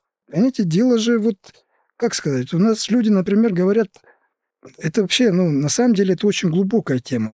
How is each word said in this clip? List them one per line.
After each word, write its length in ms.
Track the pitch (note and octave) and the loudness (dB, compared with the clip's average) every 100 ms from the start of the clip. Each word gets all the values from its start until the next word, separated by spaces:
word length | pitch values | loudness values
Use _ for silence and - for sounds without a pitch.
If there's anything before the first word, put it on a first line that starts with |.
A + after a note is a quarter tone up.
| _ _ _ | _ _ _
Понимаете, 340 | F#3 B3+ B3+ | -2 0 0
дело 340 | F3 E3 B3+ A#3 | -2 0 2 2
же 200 | A3+ A#3 | 0 0
вот, 180 | A3 G3+ - _ _ _ _ - | 0 -4 -10 _ _ _ _ -6
как 180 | A#3 | -4
сказать, 380 | - D#3 C3 B2+ | -4 -4 -4 -2
у 60 | E3 | 0
нас 320 | A3 A3 - | 0 0 -2
люди, 200 | A#3+ G#3+ | 0 2
например, 420 | G3 F3 G#3 A3+ | 2 2 0 2
говорят, 360 | F3 F#3 G#3+ G#3 _ _ _ _ _ _ _ - - | 0 0 0 -2 _ _ _ _ _ _ _ -20 -10
это 240 | D#3+ A3+ | -4 -2
вообще, 300 | F#3 - A#3+ | 0 2 2
ну, 180 | F3 F3+ | 2 2
на 180 | C#3 D3 | 0 0
самом 260 | - B3 | 2 2
деле 200 | G3 F#3+ | 2 0
это 120 | F3+ G#3 | 0 0
очень 240 | - F#3 | 0 0
глубокая 480 | E3+ G3 A3 - C3 | 0 0 -2 -2 -4
тема. 340 | - A#2+ A2 | -4 -4 -6